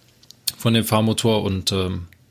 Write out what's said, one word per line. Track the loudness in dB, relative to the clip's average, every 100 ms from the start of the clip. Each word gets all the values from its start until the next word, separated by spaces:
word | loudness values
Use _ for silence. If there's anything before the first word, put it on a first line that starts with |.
| _ _ -20 -12 -10 -4
von | 0
dem | 0
Fahrmotor. | 2 2 2 2 2 2
Und, | 0 -2 -2
ähm, | -2 -2 -6 -10 -18 _